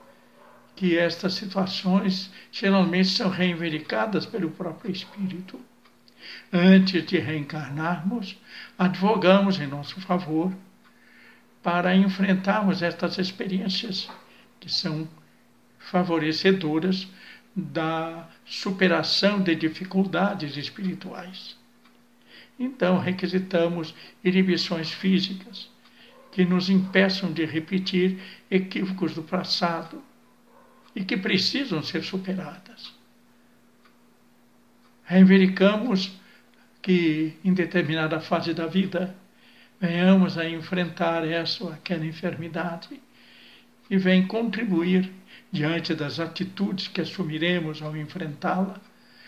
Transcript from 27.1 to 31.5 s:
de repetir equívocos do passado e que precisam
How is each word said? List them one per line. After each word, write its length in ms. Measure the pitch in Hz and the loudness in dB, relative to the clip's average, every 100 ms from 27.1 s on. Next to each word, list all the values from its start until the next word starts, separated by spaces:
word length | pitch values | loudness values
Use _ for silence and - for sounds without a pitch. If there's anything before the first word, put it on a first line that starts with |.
| 190 180 | 0 -4
de 120 | 151 156 | -4 -4
repetir 760 | 156 160 190 185 185 185 190 - - - | -4 -2 -4 0 2 2 0 -8 -18 -2
equívocos 600 | 185 190 208 190 190 160 | -2 0 -4 -4 -2 -4
do 100 | 156 | -4
passado 800 | 156 185 - - 175 165 165 - - _ _ _ _ - - _ _ 220 | -6 -4 -2 -2 -2 -2 -8 -16 -20 _ _ _ _ -20 -20 _ _ -8
e 80 | |
que 140 | 190 240 | -4 -2
precisam 640 | 220 196 - | 0 0 0